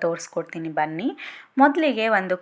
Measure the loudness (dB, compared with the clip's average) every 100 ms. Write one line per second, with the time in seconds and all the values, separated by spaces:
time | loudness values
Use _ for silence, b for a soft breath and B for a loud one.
0 | -2 -4 -6 -8 -8 -10 -6 -2 -2 -2
1 | -6 -6 B B B 4 4 6 2 2
2 | 2 0 0 -4